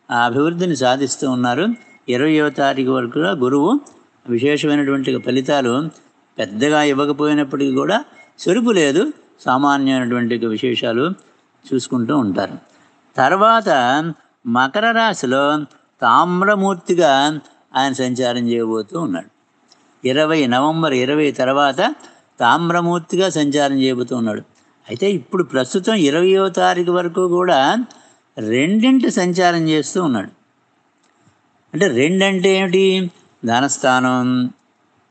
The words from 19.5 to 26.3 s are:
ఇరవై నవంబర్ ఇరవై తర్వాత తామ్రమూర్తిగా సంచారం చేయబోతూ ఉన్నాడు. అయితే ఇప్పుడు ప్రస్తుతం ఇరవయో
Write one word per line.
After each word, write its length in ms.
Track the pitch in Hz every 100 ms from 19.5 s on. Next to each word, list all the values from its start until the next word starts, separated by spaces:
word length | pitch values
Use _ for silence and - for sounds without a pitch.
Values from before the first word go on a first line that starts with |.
| _ _ _ _ _ 127
ఇరవై 400 | 143 156 160 131
నవంబర్ 480 | 123 147 160 160 131
ఇరవై 360 | 127 151 147
తర్వాత 640 | 120 127 139 143 135 220 302 - _ _ -
తామ్రమూర్తిగా 880 | 120 147 170 175 170 170 165 175 190
సంచారం 540 | 160 147 143 139 135
చేయబోతూ 340 | 131 123 120 127
ఉన్నాడు. 260 | 113 107 - _ _ _ -
అయితే 220 | 107 196
ఇప్పుడు 320 | 185 123 185
ప్రస్తుతం 520 | 165 131 127 196 185 220
ఇరవయో 540 | 143 156 185